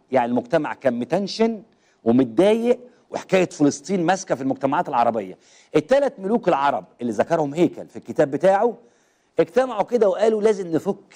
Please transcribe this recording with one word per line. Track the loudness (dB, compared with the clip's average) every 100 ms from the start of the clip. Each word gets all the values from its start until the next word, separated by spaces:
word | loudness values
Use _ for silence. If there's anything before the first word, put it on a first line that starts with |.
| -4
يعني | -2 0
المجتمع | -2 -2 -2 -2
كان | -4 -4 -2
متنشن | -4 -4 -4 -2 -2 -2 -12 _ _ _
ومتضايق، | 0 2 2 2 2 2 0 -4 -6 _ _
وحكاية | -14 -2 0 0
فلسطين | 0 0 0 -4 -2 0
ماسكة | -2 -2 -4
في |
المجتمعات | -4 -4 -2 -2 -2
العربية. | 0 0 0 -6 -14 _ _ _ -2
التلات | 2 2 0 -4
ملوك | -4 -2 0
العرب | 0 0 -2 -6 -10
اللي | -6
ذكرهم | -2 0 0 -2
هيكل | 0 0 0 -16
في | -16
الكتاب | -10 -2 0
بتاعه | 2 2 2 0 -4 _ _ _ _ _ -2
اجتمعوا | 0 0 0 -2
كده | -2 2 2
وقالوا: | 2 2 2
"لازم | 2 0 -2
نفك | -4 -2 -8 -10